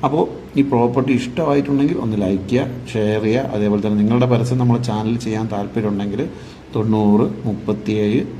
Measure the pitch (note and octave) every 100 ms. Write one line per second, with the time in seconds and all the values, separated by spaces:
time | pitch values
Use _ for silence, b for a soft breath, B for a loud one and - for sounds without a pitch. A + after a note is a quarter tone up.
0 | C3+ D3+ - - - - C#3 A#2+ A#2+ B2+
1 | B2 B2 - - D#3 C#3+ C#3 C#3 D3 F3+
2 | A#2 G#2+ F#2+ F#2+ F#2 A#2+ B2+ - - A2+
3 | G#2 G#2+ G#2+ A#2+ C3+ G#2+ G#2 G#2 G#2 G#2
4 | G#2+ A#2+ B2+ A#2+ A#2+ B2+ B2 A#2+ A#2+ G#2+
5 | A2 A#2 A#2 A2 A2 G#2 G2+ A2+ G#2+ G2+
6 | G#2 G2+ D#3+ B B B - - A2 A2
7 | G#2 G#2 C3+ - A#2+ G2+ - G#2 - G#2+
8 | G#2 A#2+ -